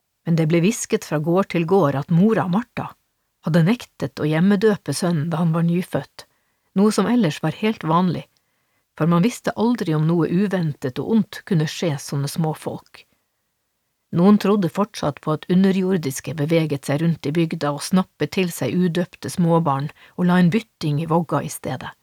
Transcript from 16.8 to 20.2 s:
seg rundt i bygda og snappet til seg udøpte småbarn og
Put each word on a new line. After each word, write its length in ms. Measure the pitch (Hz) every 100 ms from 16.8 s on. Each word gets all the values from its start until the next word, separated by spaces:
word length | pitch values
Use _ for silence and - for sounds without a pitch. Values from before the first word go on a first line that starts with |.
| -
seg 160 | 143
rundt 240 | 165 156 143
i 60 |
bygda 380 | 165 165 165 143
og 80 | 143
snappet 520 | - 185 185 _ 147 -
til 140 | 185
seg 180 | - 127
udøpte 580 | 180 180 170 175 - 151
småbarn 580 | - 170 170 165 135 151 - -
og 140 | -